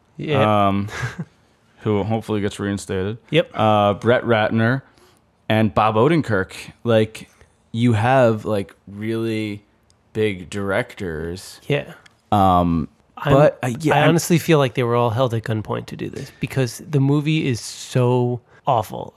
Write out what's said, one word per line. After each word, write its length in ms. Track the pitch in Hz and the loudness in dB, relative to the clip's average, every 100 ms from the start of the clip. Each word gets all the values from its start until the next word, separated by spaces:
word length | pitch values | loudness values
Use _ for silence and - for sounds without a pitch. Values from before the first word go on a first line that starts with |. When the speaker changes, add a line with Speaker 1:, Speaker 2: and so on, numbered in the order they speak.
| _ - | _ -12
Speaker 1:
Yeah. 520 | 151 135 107 104 98 | -4 0 2 4 2
Speaker 2:
um, 200 | 98 104 - 120 - - | 2 -4 -6 -10 -10 -14
Speaker 1:
<laughs> 440 | _ _ _ _ _ | _ _ _ _ _
Speaker 2:
who 240 | 113 104 | -2 -2
hopefully 380 | 98 113 - 107 | 0 -4 -2 -4
gets 180 | 101 - | -4 -6
reinstated. 600 | 101 101 - 98 95 117 - | -6 -6 -6 -6 -4 -8 -2
Speaker 1:
Yep. 200 | 151 - | -2 0
Speaker 2:
Uh, 400 | - 110 107 101 | 0 2 4 4
Brett 300 | 92 110 123 | 2 2 2
Ratner 580 | 117 110 107 113 113 135 - _ _ _ _ _ - | 2 0 2 0 0 -2 -6 _ _ _ _ _ -2
and 240 | 110 110 | 2 2
Bob 200 | 117 110 | 2 2
Odenkirk. 600 | 110 139 170 120 101 92 - - - | 4 2 2 0 -2 -2 -8 -18 -10
Like, 480 | 117 110 107 - - _ - _ _ | 0 2 2 -4 -20 _ -20 _ _
you 200 | 113 120 | 0 2
have, 520 | 104 120 135 120 110 | 2 2 4 4 2
like, 300 | 101 104 95 - - | -2 -4 -4 -12 -18
really 760 | 101 110 113 113 110 107 104 _ _ _ _ _ | -10 -6 -4 -4 -4 -6 -8 _ _ _ _ _
big 380 | 110 107 92 80 | -2 -2 -2 -8
directors. 1080 | 101 98 101 127 - 92 78 82 92 - - - | -8 -2 -2 -4 -8 -8 -6 -8 -10 -14 -20 -4
Speaker 1:
Yeah. 260 | 143 - - - _ - | -4 -4 -18 -20 _ -2
Speaker 2:
Um, 560 | 104 95 90 87 82 - _ _ - | 2 4 4 4 0 -4 _ _ -8
Speaker 1:
I'm, 160 | 147 | 2
Speaker 2:
but, 240 | 139 151 - | 4 4 2
uh, 100 | 131 120 | -8 -4
yeah, 140 | 156 147 | 0 2
Speaker 1:
I 60 | |
Speaker 2:
I'm 80 | 151 | 4
Speaker 1:
honestly 280 | 165 - 170 | 2 2 0
feel 200 | - 151 | 2 2
like 160 | 135 | 2
they 80 | 135 | 0
were 120 | 120 120 | 0 2
all 140 | 120 | 0
held 240 | 110 127 | 0 0
at 80 | 113 | -2
gunpoint 440 | - 110 104 117 - | -4 -6 -4 -8 -8
to 100 | - | -10
do 120 | - | -10
this 220 | - 139 - | -10 -14 -10
because 380 | - 135 123 - - | -6 -2 -4 -6 -2
the 120 | 147 | 0
movie 460 | 135 147 147 156 135 | 2 2 0 -2 0
is 140 | 113 | -4
so 800 | - - - 131 123 123 123 120 _ _ - | -6 -14 -4 0 2 2 0 -4 _ _ -2
awful. 460 | 117 104 123 - | 0 -2 -8 -12